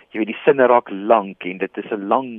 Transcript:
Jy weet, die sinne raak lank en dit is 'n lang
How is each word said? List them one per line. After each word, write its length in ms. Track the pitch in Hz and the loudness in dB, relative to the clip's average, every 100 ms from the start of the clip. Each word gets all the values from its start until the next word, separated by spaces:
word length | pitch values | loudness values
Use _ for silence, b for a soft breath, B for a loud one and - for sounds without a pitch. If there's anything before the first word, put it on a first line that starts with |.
| B | B
Jy 80 | 104 | -6
weet, 120 | 107 | -6
die 100 | 110 | -2
sinne 240 | - 139 123 | 0 4 6
raak 220 | 120 - | 4 2
lank 540 | 98 104 113 98 92 87 | -4 2 2 2 -8 -10
en 120 | 92 | -6
dit 140 | 95 - | -8 -8
is 120 | 101 | -8
'n 140 | 107 98 | -6 -2
lang 200 | 117 131 | -2 -2